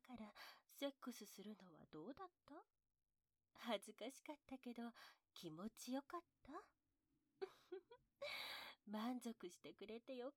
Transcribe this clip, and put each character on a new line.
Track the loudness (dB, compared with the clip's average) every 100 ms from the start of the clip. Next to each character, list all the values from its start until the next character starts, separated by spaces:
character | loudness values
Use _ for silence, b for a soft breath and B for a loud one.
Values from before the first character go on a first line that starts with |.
| -10
が | -8
ら | -8 B B B -16
セ | 2 2
ッ | 2
ク | -2
ス | -4 -6
す | -6
る | -6 -6
の | -8
は | -14 -8
ど | -4 -4
う |
だ | -4 -6
っ | -8 -12
た？ | -12 -12 _ _ _ _ _ _ _ _
恥 | -2 4 4 4
ず |
か | -4 -4
し | -2
か | -4
っ | -6 -4
た | -4
け | -2
ど、 | -2 -2 -4 B B _
気 | -6 -2
持 | 0 0
ち | 0 4
よ | 4
か | 4 0
っ | -2 _
た？ | -8 -8 -8 _ _ _ _ _ _ _
<laughs> | -2 -2 -4 -4 -4 -14 -16 _ 0 0 0 -2 -4 -8 0
満 | 4 6 6
足 | 2 0 -2
し | -4
て | -6
く | -4
れ | -2 -2
て | -2
よ | 0 0